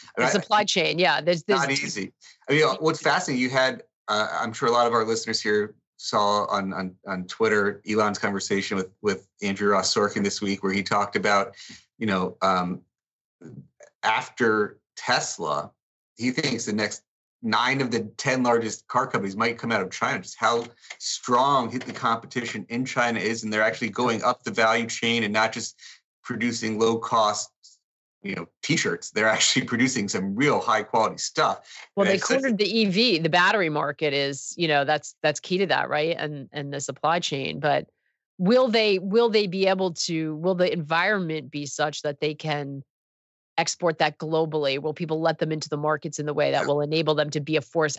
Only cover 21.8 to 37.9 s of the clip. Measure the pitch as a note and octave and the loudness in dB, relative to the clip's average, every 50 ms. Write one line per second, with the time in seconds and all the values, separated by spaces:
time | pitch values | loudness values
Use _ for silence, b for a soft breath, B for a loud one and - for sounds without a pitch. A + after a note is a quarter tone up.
21.8 | - - G#2 - B2 A#2+ A2+ - - - - B2 A#2 A2+ - G#2+ F#2+ - A#2 A#2+ | -8 -8 -6 -2 0 0 0 -2 -4 -6 -6 -6 -6 -4 -6 -8 -8 -6 -4 -4
22.8 | C3 B2+ - C3 B2 A#2+ A2+ G#2+ E2+ G#2+ A2+ A2+ A2+ G#2+ G#2+ G#2+ G#2+ A2+ A2 - | -4 -2 0 0 0 2 0 0 -2 -2 -2 -4 -4 -2 0 2 2 2 2 -2
23.8 | B2 G#2+ G2 - B2 A#2+ A2+ G#2 - A#2+ B2 - - A#2 G2 A#2 A2+ A2 A2+ A#2 | -4 -4 -2 0 0 0 0 2 2 0 0 0 -6 -4 0 2 4 4 4 2
24.8 | A#2 A#2 - - - A#2 A#2 A#2 A2 G2+ G#2 A2 A2 A2 - A#2+ G#2+ - B B | 0 -4 -4 -2 0 0 2 2 0 0 2 2 0 0 -2 -6 -10 -10 B B
25.8 | B B B B B _ _ _ - - A#2+ G#2+ A#2 A#2+ A2+ - A2+ A2 A2 G#2 | B B B B B _ _ _ -10 -8 -6 -4 -2 -4 -2 -4 -4 -4 0 2
26.8 | A2+ A2+ A2+ A2+ - - B2 A2+ G#2+ G#2 G#2 - - - _ _ - - _ _ | 2 2 2 0 -2 0 2 2 2 2 0 -2 -6 -10 _ _ -20 -20 _ _
27.8 | _ _ _ _ _ _ _ _ - G2+ - F2+ E2+ - _ _ - - D#3+ - | _ _ _ _ _ _ _ _ -10 -8 -8 -8 -10 -12 _ _ -2 0 0 0
28.8 | - - - - - - - G#2+ A2 A2 A2 A2 - - - C3+ B2 - B2 A2+ | 0 0 -2 -4 -8 -4 -2 2 2 2 2 2 2 2 2 0 0 0 0 2
29.8 | B2+ B2+ B2+ A2+ G2+ G2 - G2 F#2 G2 G2 A2+ C#3+ D3 A#2 F#2+ - A#2+ A2 A2 | 2 2 2 -2 -2 -2 -2 -2 -2 -2 0 2 2 2 2 2 2 2 0 0
30.8 | G#2 - - A2+ G#2+ G2 - - - - - D#3+ D3+ A2+ - - - - - - | 0 0 0 2 2 0 -2 -6 -8 -4 -2 0 0 0 0 -4 -10 -16 -20 -20
31.8 | - - _ G3 G3 G3+ G3 F#3 - - B3 C4+ C4+ C4 A3 F#3 G#3 F3+ G#3+ A3+ | -20 -6 _ 0 2 2 2 2 2 0 0 2 2 0 0 0 0 0 2 2
32.8 | A3 G3+ E3+ G#3 B3 B3 F#3 D#3+ E3 D#3+ D#3 F3 F3+ G3 G#3+ G#3+ F3+ D#3 D3+ D3 | 2 2 2 2 4 4 2 2 2 2 4 4 4 4 4 2 2 0 0 0
33.8 | D3+ D3 C#3+ - D#3 D3 C#3 C#3+ C#3 C#3 C#3+ - - - - - E3+ D#3 D3+ C#3+ | -2 -2 -2 -2 0 0 2 0 0 -2 -4 -6 -10 -10 -4 -2 2 4 4 4
34.8 | C#3 C#3 D3+ D3 - - - _ - D3+ D3+ - - - F#3 F#3 G3+ E3 C3+ C#3 | 4 2 0 0 -2 -8 -6 _ 0 0 0 0 -2 -2 0 0 2 2 0 0
35.8 | - - D3 D3+ D#3 E3 E3 - D3+ D3+ D3+ C#3+ C3 - - D3+ C#3+ C#3+ C#3+ C#3+ | 0 0 0 0 0 0 -2 -2 -4 -6 -8 -10 -12 -10 -10 -8 -8 -6 -8 -8
36.8 | - - C3 - - D3+ E3+ F3+ F3+ - D3+ C#3 C3+ D#2 - D3 C#3+ D3 C#3 - | -8 -8 -6 -2 0 0 0 0 0 -2 -4 -4 -4 -6 -4 -2 0 2 2 0
37.8 | - - | -2 -4